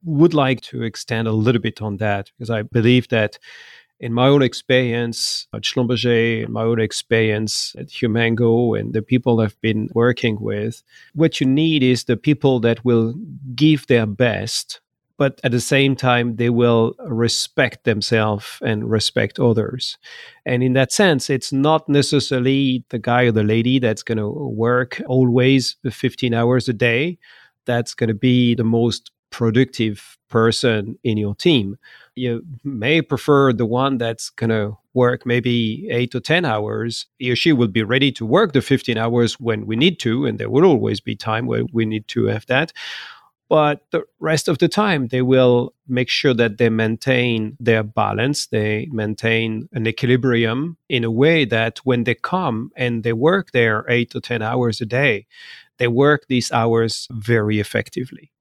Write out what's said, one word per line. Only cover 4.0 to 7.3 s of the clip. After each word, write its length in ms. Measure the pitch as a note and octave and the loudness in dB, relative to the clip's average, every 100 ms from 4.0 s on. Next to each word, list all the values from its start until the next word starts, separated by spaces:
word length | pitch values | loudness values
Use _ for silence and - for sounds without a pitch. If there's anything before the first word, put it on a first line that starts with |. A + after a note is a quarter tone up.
in 120 | A#2+ | -6
my 140 | A#2 C3 | 0 4
own 160 | C#3+ | 4
experience 1040 | C3 - - B2+ B2+ A#2 A#2 A2+ - - - | 2 -2 0 0 2 -2 -4 -4 -6 -6 -10
at 80 | A2 | -8
Schlumberger, 840 | G#2 - A#2+ A#2+ A#2 A#2 A#2 A2+ | -6 -2 -2 0 2 2 2 -2
in 80 | A2+ | -4
my 100 | A2+ | -4
own 160 | A2+ A#2 | -2 0
experience 960 | G#2+ - - A2+ A2 | -2 -4 -2 2 2